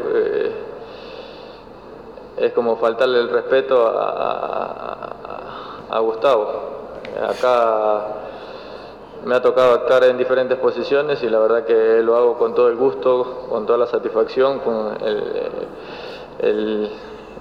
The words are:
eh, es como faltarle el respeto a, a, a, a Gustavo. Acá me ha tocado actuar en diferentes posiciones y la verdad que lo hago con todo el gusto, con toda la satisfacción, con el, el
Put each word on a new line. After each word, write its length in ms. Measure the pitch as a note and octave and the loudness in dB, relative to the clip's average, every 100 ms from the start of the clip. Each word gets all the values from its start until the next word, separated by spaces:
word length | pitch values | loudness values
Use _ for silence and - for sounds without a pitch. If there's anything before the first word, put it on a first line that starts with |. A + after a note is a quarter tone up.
| - | 0
eh, 380 | - - - - - - - - - - - - - - - - - - - - - - - | 0 0 0 -2 -4 -10 -14 -14 -16 -16 -14 -16 -16 -18 -18 -20 -20 -18 -18 -18 -18 -12 -2
es 160 | A#2 | 0
como 220 | - A#2 A2+ | 0 0 2
faltarle 420 | A#2 A#2 C3 B2 | 0 2 2 2
el 100 | A#2 | 2
respeto 580 | A#2 A#2+ C3 C3+ C3 A2+ | 0 2 2 4 4 4
a, 220 | G2 G#2 | 2 -2
a, 1080 | - - - - - - - - - - - - G1+ - - - - - | -2 -2 -2 -4 -4 -6 -8 -10 -10 -10 -12 -12 -12 -12 -12 -12 -14 -4
a, 80 | A2 | 0
a 20 | |
Gustavo. 460 | A2+ A2+ C#3+ A#2+ G#2 - - - - - - G#2+ - | 0 2 2 2 0 -4 -8 -10 -12 -14 -10 -4 -4
Acá 800 | G2+ B2+ B2 A2+ A2 G#2+ G#2+ G#2 - - - - - - - - - - - - | 0 2 4 4 2 2 0 -2 -8 -10 -12 -14 -14 -14 -16 -16 -18 -18 -10 0
me 100 | B2 | 2
ha 60 | |
tocado 320 | B2 B2 B2+ | 4 6 6
actuar 300 | A#2+ - B2+ | 6 4 6
en 140 | B2+ B2 | 6 4
diferentes 400 | B2+ B2+ B2+ B2+ | 2 2 2 2
posiciones 640 | B2 A2+ A2+ C#3+ D3 C#3 | 0 0 0 0 2 0
y 60 | B2 | 2
la 100 | A2 | 4
verdad 260 | A2 A#2 A2+ | 4 2 4
que 360 | A2+ A2 A2+ | 4 6 4
lo 120 | A2+ A#2 | 6 4
hago 220 | A#2+ A2+ | 4 4
con 160 | A#2 | 0
todo 160 | A2 B2 | 4 4
el 60 | A2+ | 4
gusto, 720 | C3+ C3 B2+ B2+ B2 - - | 2 2 2 2 0 -6 -6
con 160 | A#2 G#2+ | -4 0
toda 140 | A#2+ | 2
la 80 | - | 2
satisfacción, 720 | A2 A2+ A2 A2+ C3 C3 C3+ | 0 0 0 0 2 2 2
con 360 | - A2+ G#2+ G#2+ | -2 -2 -4 -4
el, 200 | A2+ G#2 - - - - - - - - - - - - | -2 -2 -2 -4 -6 -6 -10 -12 -14 -14 -14 -14 -14 -2
el 500 | - G#2+ G#2+ G#2+ G#2+ - - - - - | 0 0 0 -2 -4 -6 -14 -16 -16 -12